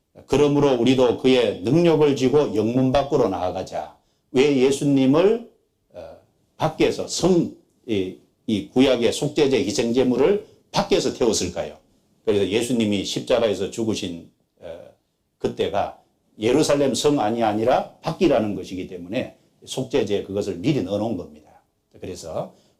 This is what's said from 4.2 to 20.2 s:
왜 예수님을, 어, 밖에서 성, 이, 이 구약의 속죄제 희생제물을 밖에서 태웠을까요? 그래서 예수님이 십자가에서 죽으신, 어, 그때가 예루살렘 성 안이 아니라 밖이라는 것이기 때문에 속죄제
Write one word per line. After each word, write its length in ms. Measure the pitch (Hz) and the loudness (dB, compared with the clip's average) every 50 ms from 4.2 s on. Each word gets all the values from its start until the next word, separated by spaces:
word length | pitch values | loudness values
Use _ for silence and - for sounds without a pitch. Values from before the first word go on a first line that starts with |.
| _ _ | _ _
왜 260 | - 123 139 147 139 127 | 0 2 2 4 4 4
예수님을, 920 | 123 139 135 - 160 143 139 135 131 131 139 160 185 208 233 233 - - _ _ _ _ _ _ _ _ - | 2 2 2 0 0 0 2 4 4 4 4 4 4 4 2 0 -4 -10 _ _ _ _ _ _ _ _ -20
어, 220 | 90 82 80 82 - _ _ _ _ _ _ _ | -18 -18 -18 -20 -20 _ _ _ _ _ _ _
밖에서 520 | - - 156 - - 139 120 - - 90 - | -4 -4 -2 0 2 0 2 0 -2 -6 -8
성, 480 | - - - 185 185 170 123 - - - _ _ _ _ _ | -4 0 2 2 4 4 2 0 -4 -12 _ _ _ _ _
이, 320 | - 110 98 92 92 90 - _ _ _ _ _ | -6 -4 -4 -4 -4 -8 -12 _ _ _ _ _
이 220 | - 110 98 - - | -4 -2 -2 -4 -2
구약의 440 | - 127 131 143 - 117 117 104 92 | 2 2 4 4 4 2 2 0 0
속죄제 460 | - - 143 - - 143 131 131 110 90 | -2 -4 -4 0 0 2 2 2 0 0
희생제물을 840 | 101 - - 120 117 117 131 123 127 123 117 139 175 208 208 - - _ _ _ _ | -2 -2 -2 -2 0 0 0 2 2 2 2 2 2 2 0 -4 -10 _ _ _ _
밖에서 440 | - 196 202 - 196 170 143 127 120 | -4 -4 -2 0 0 0 0 -2 -2
태웠을까요? 640 | - 127 113 95 - 98 87 - 82 78 76 73 - _ _ _ _ _ _ _ _ _ | -2 0 0 0 0 -2 -4 -6 -6 -8 -10 -12 -18 _ _ _ _ _ _ _ _ _
그래서 240 | 113 104 101 98 90 | -2 0 0 0 0
예수님이 560 | 98 117 120 - 127 113 110 104 104 95 85 | 0 -2 -2 -2 -2 0 0 0 0 -2 -2
십자가에서 680 | - - 147 - - 127 117 117 107 98 90 98 87 | -4 -6 -6 -4 -2 0 0 2 0 0 -2 -4 -6
죽으신, 600 | - 117 113 110 101 - 101 90 85 82 85 - _ _ _ _ _ _ | -6 -6 -4 -4 -4 -4 -6 -8 -10 -12 -16 -20 _ _ _ _ _ _
어, 300 | 92 85 82 85 - - - _ _ _ _ _ _ _ _ _ | -18 -18 -16 -18 -18 -20 -20 _ _ _ _ _ _ _ _ _
그때가 640 | - 123 120 - 101 90 98 101 87 - - - _ _ _ _ _ _ _ - | -8 -6 -4 -4 -4 -2 -2 -2 -4 -4 -6 -14 _ _ _ _ _ _ _ -4
예루살렘 560 | 107 117 127 151 151 - 147 143 143 135 123 | -2 0 2 2 2 2 0 0 0 0 -2
성 240 | - - 147 147 139 | 0 0 0 0 0
안이 240 | 107 107 117 117 113 | 0 -2 -2 0 0
아니라 520 | 107 104 107 113 120 143 185 - - - _ - | 0 0 0 0 0 0 0 -2 -4 -10 _ -8
밖이라는 520 | 160 160 - 190 151 139 110 107 104 98 | -8 -2 0 2 2 2 2 0 -2 -4
것이기 320 | 92 90 - 95 90 87 | -6 -8 -10 -10 -10 -10
때문에 500 | - 92 87 85 90 110 127 - - - _ _ _ _ _ - | -10 -12 -14 -12 -10 -8 -8 -8 -8 -12 _ _ _ _ _ -18
속죄제 580 | - - 131 123 - - 143 110 98 101 95 | -12 -8 -8 -6 -4 -2 -2 -2 0 -2 -4